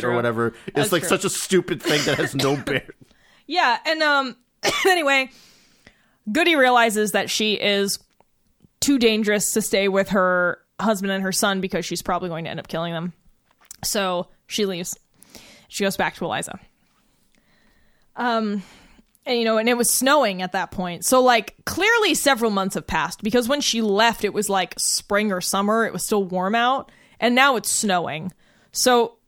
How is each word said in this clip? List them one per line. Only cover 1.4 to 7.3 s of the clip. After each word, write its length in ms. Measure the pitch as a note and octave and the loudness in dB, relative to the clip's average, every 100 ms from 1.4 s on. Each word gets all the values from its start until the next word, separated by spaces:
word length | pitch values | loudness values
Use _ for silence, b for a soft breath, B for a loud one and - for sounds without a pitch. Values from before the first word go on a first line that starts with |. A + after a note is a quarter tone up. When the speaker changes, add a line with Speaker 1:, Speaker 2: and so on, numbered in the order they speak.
| - F#3 F3 E3 | 0 0 2 -4
Speaker 1:
thing 180 | E3+ D3+ C#3+ | 0 0 0
that 120 | C#3 | 0
has 160 | D3+ C3+ | -2 0
no 200 | C3+ C#3+ | 0 0
<laughs> 100 | - | -2
bearing. 180 | C3 - - - b b b - | -4 -4 -14 -20 b b b -4
Speaker 2:
Yeah, 300 | F4 C#4 - D#4 | 0 2 0 -2
and, 160 | D#4+ | 0
um, 320 | D4+ C#4 C4 - _ _ | 2 2 -2 -8 _ _
<coughs> 240 | F#4+ - G4 | -6 0 2
anyway, 420 | F4+ C#4 C4+ C4 b b b b b b b b b G#3+ | 2 2 0 0 b b b b b b b b b -6
Goody 240 | G#3+ F4 D#4 | 0 2 4
realizes 560 | B3+ B3 A#3 G#3+ G#3+ | 4 4 4 2 0
that 180 | G3+ | 0
she 240 | - | -2